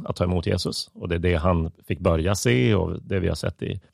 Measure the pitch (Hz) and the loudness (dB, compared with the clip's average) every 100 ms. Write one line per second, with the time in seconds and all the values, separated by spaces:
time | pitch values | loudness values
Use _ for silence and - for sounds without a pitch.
0 | - - 90 90 101 90 - - - - | -4 -2 0 0 0 -2 -2 -6 -10 -8
1 | 90 85 90 82 90 85 82 - - - | -4 0 2 2 2 2 0 -6 -8 -2
2 | 92 82 85 101 123 127 123 98 85 - | 2 2 2 0 2 2 4 2 0 -4
3 | - 98 87 82 - - - 98 - | -4 -2 0 -2 -4 -4 -8 -8 -10